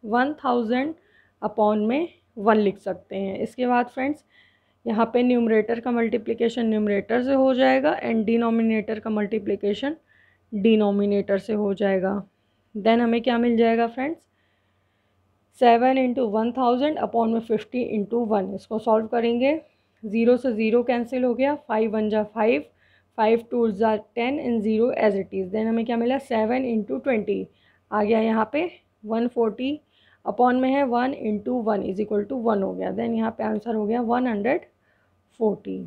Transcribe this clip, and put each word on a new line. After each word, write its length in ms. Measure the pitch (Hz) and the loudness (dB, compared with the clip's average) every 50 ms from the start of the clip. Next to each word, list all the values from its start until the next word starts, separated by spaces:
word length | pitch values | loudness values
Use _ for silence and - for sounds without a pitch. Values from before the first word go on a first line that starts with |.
| - | -6
वन 300 | 220 208 240 254 277 302 294 - | -2 0 0 0 0 -2 -4 -2
थाउजेंड 500 | 269 247 240 233 214 240 254 269 311 320 - _ _ _ _ _ _ _ _ | -2 0 0 0 0 -2 -2 -2 -4 -6 -10 _ _ _ _ _ _ _ _
upon 460 | - 214 214 - 214 208 214 214 208 220 | -8 -6 0 2 2 2 2 2 0 0
में 200 | 247 294 349 339 - _ _ _ _ 240 | 0 0 -2 -4 -8 _ _ _ _ -2
वन 200 | 196 214 220 214 | 2 4 4 4
लिख 200 | 208 202 190 202 | 4 2 0 -2
सकते 360 | - 196 185 180 - _ - | -8 -8 -8 -8 -10 _ -8
हैं। 220 | 190 196 190 190 - | -8 -6 -6 -6 -6
इसके 280 | - 226 - - 247 247 | -6 -8 -4 -4 0 2
बाद 200 | 247 240 240 240 | 2 2 0 -2
फ्रेंड्स 360 | - 262 262 277 294 - _ _ _ _ _ _ _ _ _ _ _ _ _ | -4 -6 -4 -4 -4 -6 _ _ _ _ _ _ _ _ _ _ _ _ _
यहाँ 200 | 233 220 208 226 226 - | -4 0 0 0 2 2
पे 80 | 240 247 | 2 2
न्यूमरेटर 560 | 247 247 240 233 233 226 220 214 220 233 233 | 4 2 2 2 2 2 2 2 0 -4 -4
का 120 | 226 254 | -4 -2
मल्टीप्लिकेशन 720 | 240 233 226 226 220 233 214 - 233 233 233 233 233 247 233 | -2 0 0 0 -2 -2 -2 -4 -4 -2 -2 -2 0 0 -2
न्यूमरेटर 580 | 220 220 214 214 208 202 196 196 - 226 247 247 | 0 0 0 0 0 0 -2 -2 0 -2 0 0
से 100 | 262 277 | 2 2
हो 200 | 269 262 262 262 | 4 4 4 4
जाएगा 460 | 247 262 262 262 269 262 302 311 269 | 4 4 4 4 4 2 0 0 0
and 220 | - 233 233 226 214 | -2 -2 0 0 2
डिनोमिनेटर 760 | 196 226 233 233 233 226 226 226 226 220 220 208 214 220 214 | 2 2 2 2 2 2 2 2 2 0 0 -2 -4 -6 -6
का 100 | - 226 | -4 -4
मल्टीप्लिकेशन 840 | 214 214 208 202 220 226 196 208 202 196 - 202 208 - - 277 320 - _ _ _ _ _ _ _ _ _ _ - | -2 -2 -2 -2 -4 -4 -2 -2 -4 -2 -2 -2 -2 -2 -4 -6 -6 -6 _ _ _ _ _ _ _ _ _ _ -6
डिनोमिनेटर 840 | 208 190 226 220 214 208 202 202 202 202 202 202 202 196 202 202 196 | 0 4 4 6 6 4 2 2 2 2 2 2 0 0 0 -2 -2
से 140 | 190 - 220 | -2 -2 -4
हो 200 | 208 214 202 196 | -2 0 -2 -2
जाएगा। 480 | 180 202 196 196 190 180 190 196 202 196 _ _ _ _ _ _ _ _ _ _ | 0 0 2 2 2 0 0 -2 -4 -6 _ _ _ _ _ _ _ _ _ _
Then 260 | 214 190 226 226 233 | -2 2 2 4 4
हमें 200 | 240 233 226 233 | 4 2 2 0
क्या 160 | 233 254 240 233 | 0 0 0 2
मिल 200 | 233 240 233 226 | 2 2 4 4
जाएगा 300 | 233 226 226 226 233 233 | 4 4 4 2 0 -2
फ्रेंड्स, 400 | 233 254 254 294 330 - _ _ _ _ _ _ _ _ _ _ _ _ _ _ _ _ _ _ _ _ _ _ _ _ _ _ _ - | -2 -6 -6 -6 -6 -8 _ _ _ _ _ _ _ _ _ _ _ _ _ _ _ _ _ _ _ _ _ _ _ _ _ _ _ 4
सेवन 360 | 254 240 233 233 240 262 262 269 | 6 6 6 6 6 4 4 4
into 300 | 254 254 240 269 254 214 | 2 0 0 0 -2 0
वन 200 | 196 220 220 240 | 0 0 -2 -2
thousand 460 | 240 262 262 240 247 247 277 302 311 - | -2 0 2 2 2 2 0 0 0 -2
upon 340 | - 220 - 233 233 226 226 | -4 -2 0 0 0 2 0
में 60 | 226 | -2
fifty 440 | 226 - 226 208 - _ - 247 240 - 214 214 | -2 -2 -4 -4 -4 _ -6 -4 -4 -2 -2 -4
into 280 | 202 202 226 233 240 214 | -4 -2 -2 -2 0 0
one। 260 | 220 208 190 190 202 | 0 -2 -2 -2 -8
इसको 240 | 190 - _ 220 220 | -10 -10 _ -8 -4
solve 280 | 220 233 220 220 220 220 | 0 2 2 2 2 0
करेंगे, 460 | - 240 226 233 233 240 247 269 302 320 - _ _ _ _ _ _ _ - | -2 -2 0 0 0 2 2 0 0 -2 -4 _ _ _ _ _ _ _ -12
ज़ीरो 320 | 214 196 226 233 240 247 240 | -4 0 2 4 4 4 4
से 160 | 247 262 226 | 2 -2 -2
zero 280 | 208 226 220 220 240 240 | 0 0 2 2 2 2
cancel 400 | 240 254 240 240 233 269 254 254 | 2 -2 -2 -2 -4 -2 -2 0
हो 100 | 254 240 | 0 0
गया, 200 | 233 262 277 294 285 | 2 0 0 0 -2
फ़ाइव 340 | - - 226 214 220 226 208 | -4 -2 0 0 0 0 0
वन 140 | 220 214 214 | -2 -2 0
जा 140 | 208 214 214 | 0 -2 -2
फ़ाइव, 420 | 214 - 226 214 220 254 294 294 - _ _ _ _ _ _ _ _ _ - | -2 -2 0 2 2 2 0 -2 -8 _ _ _ _ _ _ _ _ _ 0
फ़ाइव 260 | 220 214 226 226 226 - | 2 4 2 2 0 -2
टू 160 | - 247 233 226 | -2 0 0 0
जा 240 | 208 185 220 220 220 | 0 0 0 0 0
टेन 440 | 208 214 _ _ - 233 247 277 302 | 0 -4 _ _ -4 -2 -2 -2 -4
and 220 | 330 247 233 226 202 | -2 -2 -2 0 0
zero 280 | 220 220 214 226 254 - - | 0 0 2 2 0 0 2
as 200 | - 214 196 196 | 2 2 2 0
it 160 | 190 - - 190 | -4 -6 -6 -8
is। 120 | 190 180 190 | -6 -4 -4
Then 140 | 214 220 226 | -4 -2 -2
हमें 180 | 226 226 233 | -2 -2 -2
क्या 120 | 233 240 233 | -2 -2 -2
मिला, 200 | 233 240 262 277 | 0 0 -2 -2
Seven 480 | 269 - 247 220 220 214 247 262 269 254 233 | -4 -2 -2 0 0 0 0 -2 -2 -2 -2
into 300 | 220 202 - 262 269 - | -2 -2 -2 -6 -4 -2
twenty 440 | 285 254 220 202 196 202 190 190 - _ _ _ _ _ _ _ _ | -2 -2 -2 0 -2 -4 -4 -4 -10 _ _ _ _ _ _ _ _
आ 120 | - 214 208 | -2 -2 0
गया, 160 | 208 226 220 | 2 2 2
यहाँ 280 | 220 220 220 226 220 214 - | 2 2 2 0 0 0 -2
पे 160 | 294 349 349 - - _ _ _ _ - | -4 -4 -4 -8 -14 _ _ _ _ -10
वन 220 | 208 220 226 240 247 | -6 -4 -2 -2 -2
forty 520 | - 247 226 220 208 220 254 269 294 302 _ _ _ _ _ _ _ _ _ | 0 0 -2 -2 -2 -4 -6 -6 -6 -6 _ _ _ _ _ _ _ _ _
upon 360 | - - - 247 247 247 254 | -8 0 2 2 4 4 2
में 80 | 254 262 | 2 2
है, 120 | 262 277 285 | 2 2 0
वन 300 | 254 233 240 247 262 277 - - 220 | 0 0 0 0 -2 -4 -4 -4 -4
into 340 | 214 208 208 - 247 254 226 | -4 -4 -4 -4 -4 -2 -2
one 200 | 220 214 196 - | -2 -2 -2 -2
is 160 | - 196 185 214 | -4 -4 -4 -4
equal 220 | 208 220 202 202 202 | -2 -2 -2 -2 -2
to 120 | 269 262 220 | -6 -2 0
one 200 | 226 214 202 196 | 0 0 0 0
हो 100 | 190 180 | -4 -4
गया। 180 | 180 185 - | -6 -6 -6
Then 240 | 185 196 233 233 233 | -4 -4 -4 -2 -2
यहाँ 160 | 226 226 220 226 - | -2 -2 -4 -4 -4
पे 60 | 226 | -6
answer 320 | 220 220 208 202 233 226 | -4 -4 -4 -4 -4 -4
हो 100 | 220 214 202 | -4 -2 -2
गया 140 | 226 247 | -2 -2
वन 260 | 240 220 233 247 254 254 | -2 0 0 0 0 -2
हंड्रेड 380 | 226 202 202 240 294 349 - _ _ _ _ _ _ _ _ _ _ _ _ _ _ _ | -2 -2 0 0 -2 -2 -4 _ _ _ _ _ _ _ _ _ _ _ _ _ _ _
फ़ोर्टी। 380 | 226 214 196 - - 196 - 95 180 | -2 -2 -2 -2 -8 -10 -10 -10 -12